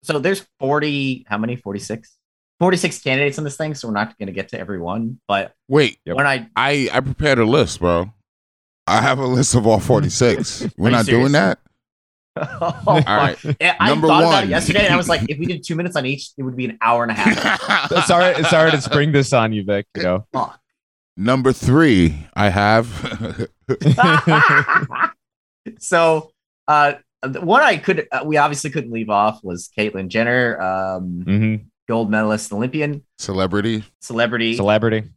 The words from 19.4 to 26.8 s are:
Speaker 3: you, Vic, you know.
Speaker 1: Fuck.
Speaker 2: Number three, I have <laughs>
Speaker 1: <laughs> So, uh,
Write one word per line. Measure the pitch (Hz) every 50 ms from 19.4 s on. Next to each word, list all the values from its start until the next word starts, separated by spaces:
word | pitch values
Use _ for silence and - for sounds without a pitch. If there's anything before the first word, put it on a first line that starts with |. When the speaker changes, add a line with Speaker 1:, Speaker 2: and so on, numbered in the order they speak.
| 113 110 110
Speaker 3:
you, | 107 98
Vic, | 98 101 101 104 _ _
you | 104 95
know. | 90 90 95 107 _ -
Speaker 1:
Fuck. | 127 110 - - _ _ _ _ _ _ _ _ _ _ _ _
Speaker 2:
Number | - 95 117 131 131 123 131 127
three, | - - - 127 151 165 151 117 92 87 82 76 76 73 - _
I | - 107 104
have | 87 101 101 104 107 113 117 120 110 - - 127 110 107 113 117 - - 117 - _ _ _ -
<laughs> |
Speaker 1:
<laughs> | 131 - - 147 - - 247 - - - - - 202 226 - - - - - - 311 370 - - - - - 320 - _ _ _ _ _ _ _ _ _ _ - - _
So, | - - 185 170 165 165 160 156 156 - _ _ _ _ _ _ _ -
uh, | 151 147